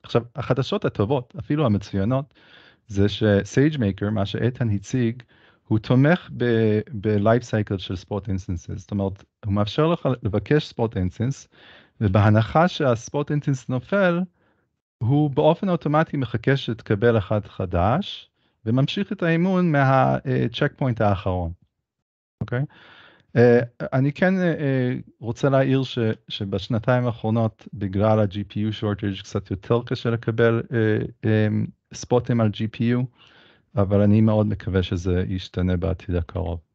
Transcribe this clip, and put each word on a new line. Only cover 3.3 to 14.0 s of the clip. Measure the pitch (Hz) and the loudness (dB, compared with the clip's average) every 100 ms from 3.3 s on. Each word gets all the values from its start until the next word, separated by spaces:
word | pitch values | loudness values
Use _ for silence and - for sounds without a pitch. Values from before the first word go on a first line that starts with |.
| 101 101 - 147 151 104 98 101 | 2 2 0 0 0 -4 -2 -4
מה | 107 98 | -2 -4
שאיתן | - 117 127 117 | -2 -4 -2 -2
הציג, | 101 95 131 117 123 - _ _ _ | -4 -4 -2 -2 -4 -16 _ _ _
הוא | _ 107 | _ -2
תומך | - 127 143 180 - 127 | 2 4 6 2 -2 -4
ב-, | 120 113 110 107 - | 2 4 4 2 -2
ב-life | 113 107 104 104 120 | -4 0 2 4 2
cycle | 123 110 104 98 | 2 -2 -2 -4
של | - | -4
Spot | 92 - 104 95 | -10 -6 -8 -4
Instances. | 95 - 87 - 95 | -6 -4 -8 -8 -12
זאת | - | -6
אומרת, | 101 98 98 - _ 104 | -4 -4 -6 -20 _ -2
הוא | |
מאפשר | 101 104 - 156 | 0 0 0 0
לך | 170 143 123 | 2 -2 -2
לבקש | 107 101 98 151 - | -2 -2 -2 -4 -4
Spot | - 113 | -6 -4
Instance, | 98 90 - 117 139 - _ - - _ _ | -2 -4 -4 -6 -6 -16 _ -20 -20 _ _
ובהנחה | 107 104 107 107 110 156 180 | 2 4 6 4 4 2 2
שה-Spot | - 143 113 - 143 147 | 2 0 0 -4 -6 -2
Instance | 147 147 131 - | -2 -2 -4 -4
נופל, | 127 - 202 | -8 -2 0